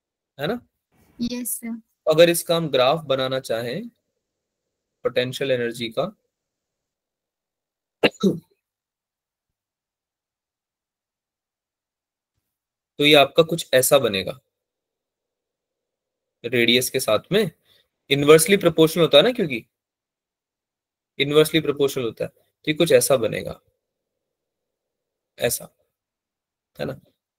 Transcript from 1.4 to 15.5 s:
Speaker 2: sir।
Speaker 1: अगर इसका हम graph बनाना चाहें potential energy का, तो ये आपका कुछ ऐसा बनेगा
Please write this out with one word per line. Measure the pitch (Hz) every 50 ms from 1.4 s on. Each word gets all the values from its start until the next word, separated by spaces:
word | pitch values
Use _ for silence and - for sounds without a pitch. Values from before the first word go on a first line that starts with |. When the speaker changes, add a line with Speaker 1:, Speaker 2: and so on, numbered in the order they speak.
| 247 233
Speaker 2:
sir। | - - 233 226 233 226 - _ _ _ _ 151
Speaker 1:
अगर | 156 156 175 170
इसका | 170 170 - - 170
हम | 170 170 147
graph | 135 127 123 131 151 165 156
बनाना | 131 135 131 131 131 131 131
चाहें | 131 - 117 113 120 120 127 185 240 233 - _ _ _ _ _ _ _ _ _ _ _ _ _ _ _ _ _ _ _ _ _ -
potential | 123 123 123 123 127 127 - 143 135
energy | 131 120 120 117 113 123 120 113
का, | 113 - 151 214 - _ _ _ _ _ _ _ _ _ _ _ _ _ _ _ _ _ _ _ _ _ _ _ _ _ _ _ _ _ _ _ _ _ _ _ _ _ - - - _ - 185 - - - _ _ _ _ _ _ _ _ _ _ _ _ _ _ _ _ _ _ _ _ _ _ _ _ _ _ _ _ _ _ _ _ _ _ _ _ _ _ _ _ _ _ _ _ _ _ _ _ _ _ _ _ _ _ _ _ _ _ _ _ _ _ _ _ _ _ _ _ _ _ _ _ _ _ _ _ _ _ _ _ _ _ _ _ _ _ _ _ _ _ -
तो | 147
ये | 147 151
आपका | 143 139 - - - 160
कुछ | - 170 170 - - -
ऐसा | 127 127 - 147 135
बनेगा | 120 110 101 95 95 - - - _ _ _ _ _ _ _ _ _ _ _ _ _ _ _ _ _ _ _ _ _ _